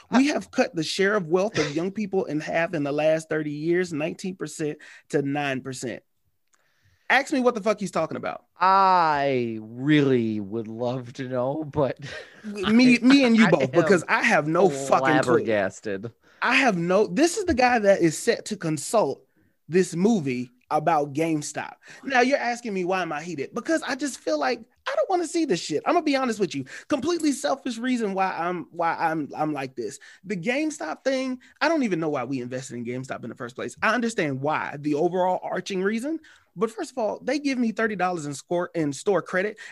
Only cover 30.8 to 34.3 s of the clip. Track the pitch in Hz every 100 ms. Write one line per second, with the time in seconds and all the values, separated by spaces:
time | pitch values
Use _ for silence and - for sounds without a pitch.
30.8 | 311 302 262 262 262 254 - _ 294 330
31.8 | 233 165 160 143 120 135 120 127 131 120
32.8 | 117 127 131 98 117 113 120 - 113 -
33.8 | 208 233 226 220 156